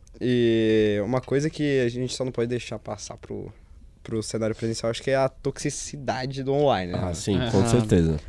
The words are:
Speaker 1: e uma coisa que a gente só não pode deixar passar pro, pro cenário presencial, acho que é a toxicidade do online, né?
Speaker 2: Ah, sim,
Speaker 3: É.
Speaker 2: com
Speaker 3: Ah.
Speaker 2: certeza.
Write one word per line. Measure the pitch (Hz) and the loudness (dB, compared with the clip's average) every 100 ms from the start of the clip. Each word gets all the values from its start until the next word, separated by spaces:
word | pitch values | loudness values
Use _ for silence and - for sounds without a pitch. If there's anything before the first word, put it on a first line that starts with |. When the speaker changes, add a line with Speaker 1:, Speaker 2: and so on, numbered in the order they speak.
| - - | -10 -6
Speaker 1:
e | 120 123 117 113 110 110 107 104 | 0 2 4 4 4 4 2 0
uma | 101 127 | 0 -2
coisa | - 135 151 | 0 -2 -2
que | - 147 135 | -2 0 2
a | 120 | 0
gente | 123 127 | -2 -6
só | - | -4
não | 131 | -6
pode | 123 120 | -2 -2
deixar | 123 - 110 | -2 -6 -10
passar | - 101 - - | -10 -10 -10 -14
pro, | - 107 95 - - - - - | -12 -12 -12 -16 -20 -20 -20 -18
pro | - 113 | -6 -4
cenário | 107 113 110 | -4 -2 -2
presencial, | 110 113 113 117 | -2 -4 -2 -4
acho | 117 | -2
que | - | 0
é | 135 | 2
a | 135 | 2
toxicidade | - 139 - 147 - - 147 123 123 135 135 | -2 -6 -4 -6 -6 -10 -10 -6 -4 -4 -6
do | 135 | -2
online, | 139 143 104 90 | 4 4 4 0
né? | 90 | -2
Speaker 2:
Ah, | 92 | -4
sim, | 85 - 92 | -4 0 0
Speaker 3:
É. | 78 | 4
Speaker 2:
com | 98 | 4
Speaker 3:
Ah. | 117 | 6
Speaker 2:
certeza. | 120 110 98 80 80 | 4 6 6 6 0